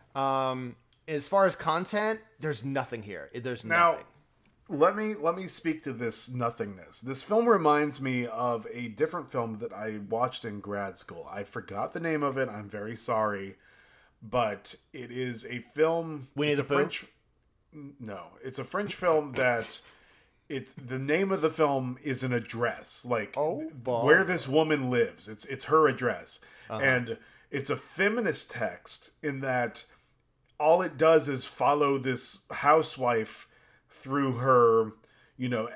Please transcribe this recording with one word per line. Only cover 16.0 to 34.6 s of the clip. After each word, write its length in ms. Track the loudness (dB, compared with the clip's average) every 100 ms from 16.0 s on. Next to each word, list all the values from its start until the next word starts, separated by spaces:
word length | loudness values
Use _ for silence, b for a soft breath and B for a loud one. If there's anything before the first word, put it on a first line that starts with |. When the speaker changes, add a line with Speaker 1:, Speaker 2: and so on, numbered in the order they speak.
| -4 -8 -8 -2
Speaker 1:
Winnie 160 | 0
Speaker 2:
it's 80 | 0
Speaker 1:
the 60 | 2
Speaker 2:
a 20 |
Speaker 1:
Pooh? 60 | 0
Speaker 2:
French, 300 | 0 -4 -12 _ _ _ _ _ _ -20 -18 -14
no, 220 | -12 -12 -14 -16
it's 160 | -12 -10
a 40 | -6
French 300 | -4 -4 0
film 360 | 2 4 2
that 460 | 2 2 2 -2 -10 b b b b
<laughs> 340 | b b -10
it's, 240 | -8 -8
the 240 | -14 -8 -4
name 320 | 0 2 2
of 100 | 2
the 100 | 2
film 460 | 4 2 2 -2 -4
is 220 | -4 -2
an 100 | 0
address, 720 | 0 -2 -2 -2 -2 -10 -10 -2
like, 300 | -2 -2 -2
Speaker 1:
Oh, 220 | -2 -2
Speaker 2:
th-, 120 | -8 -8
Speaker 1:
boy. 280 | -2 2
Speaker 2:
where 200 | 6 6
this 240 | 4 -2 2
woman 420 | 2 4 2 2
lives. 380 | 2 2 -2 -14
It's, 180 | -14 -10
it's 200 | -10 2
her 220 | 4 4
address. 520 | 4 -2 -2 -8 -18 B B -10
Speaker 1:
Uh-huh. 100 | -2
Speaker 2:
And 340 | 2 2 0 -8 b b b
it's 180 | -6 -4
a 60 | -4
feminist 720 | -6 0 0 2 0 -2 -6
text 640 | -6 -6 -6 -12 -14 -14 _
in 200 | -8 -4
that 440 | -2 0 -2 -4 -16 b b _ _ _ _ 0
all 220 | 4 4
it 160 | 4 4
does 300 | 6 6 4
is 160 | -4 -6
follow 540 | 0 2 4 4 2
this 400 | 0 -4 -6 -16 -12
housewife 1000 | 0 6 6 4 0 2 2 0 -8 -20 b b b _
through 480 | -16 -4 0 0 2
her, 560 | 6 8